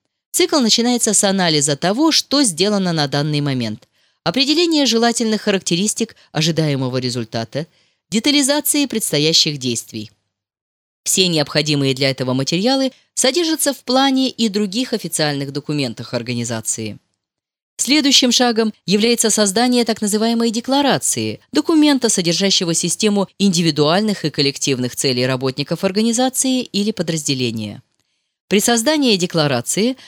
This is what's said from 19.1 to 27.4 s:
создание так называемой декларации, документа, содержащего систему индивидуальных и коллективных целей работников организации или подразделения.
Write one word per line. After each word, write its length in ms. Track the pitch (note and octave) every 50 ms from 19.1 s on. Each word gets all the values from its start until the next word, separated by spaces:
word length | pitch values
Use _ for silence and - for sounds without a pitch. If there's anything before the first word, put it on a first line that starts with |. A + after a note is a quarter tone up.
| A#3+ A3+ - A3
создание 560 | - - G#3+ G3+ F#3 A3+ A#3+ B3+ B3 A#3+ A#3
так 160 | A#3 A3 -
называемой 500 | G#3+ G3+ G3+ G#3 A3 A3+ A#3 A3+ A#3 A#3+
декларации, 880 | G#3 A#3+ - - C4+ C#4+ C#4+ C4 G3 C3+ - - - B2 A2 A2 G#2+ - _ _ -
документа, 560 | C#4+ D4+ - E4+ D#4 D4 D4+ C#4+ B3+ - A3+
содержащего 640 | - G3 E3+ E3+ E3 E3 G3 G3 F#3+ - F#3 E3 E3
систему 560 | - - E3+ - - - G#3+ G#3 G3+ F#3+ - _ -
индивидуальных 840 | G3 G3+ E3+ E3+ F3 E3 D3+ C#3+ D3 D3 E3+ G3 A3 G#3+ G3 - -
и 40 | D3+
коллективных 680 | - - C#3+ C#3 C3+ - - D3 C3+ B2 B2+ A#2+ - -
целей 280 | - C#3 B2+ B2 B2+
работников 600 | B2+ C3 B2 C3 C3 C3 - C#3 - E3+ - -
организации 800 | F#3+ F#3 G#3+ A3 A#3 A3+ A#3+ B3+ C4 B3+ - - C4 B3+ B3+ -
или 280 | - - G3 G3+ G#3+
подразделения. 920 | G#3 - F3 E3+ E3 D#3+ D3 - C#3 C3